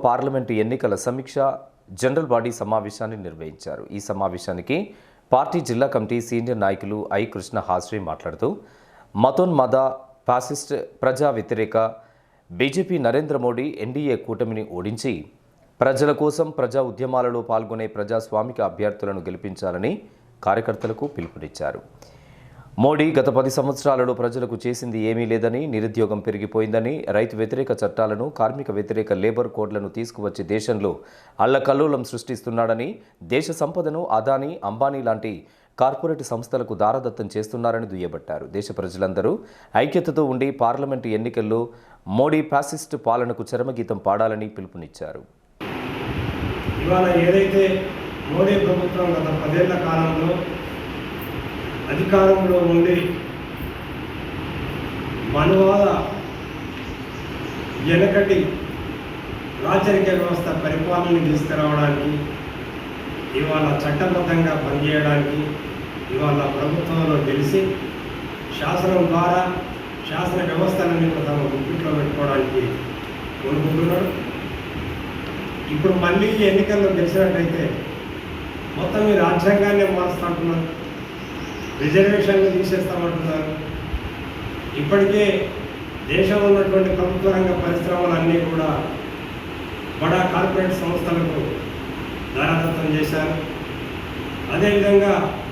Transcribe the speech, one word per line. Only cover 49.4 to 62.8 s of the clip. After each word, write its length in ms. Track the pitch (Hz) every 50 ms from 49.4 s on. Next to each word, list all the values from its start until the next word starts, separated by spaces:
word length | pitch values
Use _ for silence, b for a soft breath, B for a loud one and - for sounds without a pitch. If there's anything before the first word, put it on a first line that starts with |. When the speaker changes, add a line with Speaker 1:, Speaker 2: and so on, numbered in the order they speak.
Speaker 2:
పదేళ్ల 320 | - 151 156 175 180 180 185 175 170 165
కాలంలో 420 | 160 160 160 160 160 160 160 165 175 185 - - - - - - - - - - - - - - - - - - - - - - - - - - - - - -
అధికారంలో 640 | 147 156 190 190 196 196 190 190 190 190 185 185 180 180 175 170
ఉండి 240 | 170 170 170 180 180 170 - 180 175 - - - - - - - - - - - - - - - - - - - - - - - - - - - - - - - - - - - - - - - - - - 110 123
మనువాద 520 | 143 156 175 190 190 190 190 196 202 202 202 - - - - - - - - - - - - - - - - - - - - - - - - - - - - - - - - - - - - - - 131
వెనకటి 540 | 151 170 175 196 190 190 202 202 196 190 170 - - - - - - - - - - - - - - - - - - - - - - - - -
రాచరిక 420 | - 185 196 190 208 196 190 180 - 185 170
వ్యవస్థ 300 | 170 175 175 165 165 165 160 156 156
పరిపాలనని 580 | 156 151 160 160 165 175 175 180 175 170 165 156 151
తీసుకురావడానికి, 800 | 151 147 147 - 160 151 151 151 151 147 147 143 143 143 143 147 151 147 147 - - - - - - - - - - -